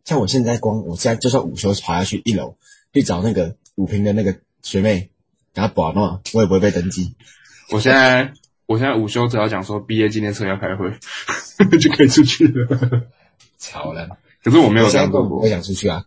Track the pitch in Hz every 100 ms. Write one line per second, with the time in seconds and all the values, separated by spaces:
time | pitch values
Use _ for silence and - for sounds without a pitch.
0 | - 151 101 131 117 117 110 107 85 85
1 | 113 113 127 127 - 87 98 95 - 92
2 | 95 101 117 101 62 - _ _ _ 143
3 | - 87 110 98 85 - _ - 95 98
4 | 104 104 95 92 _ _ - 98 107 92
5 | 98 _ _ _ _ - 214 - 80 98
6 | 98 92 - 113 98 95 101 87 90 95
7 | 85 - - _ - - - 107 127 135
8 | 127 127 139 - _ _ - 110 131 113
9 | 107 120 120 117 107 101 98 104 101 110
10 | 107 110 104 101 98 95 92 95 95 107
11 | - - - - - - 196 165 139 143
12 | 131 156 - - 151 123 120 131 123 120
13 | - _ _ _ _ _ - - 78 82
14 | 82 - _ _ 110 156 123 110 110 98
15 | 98 98 107 65 110 92 90 92 98 90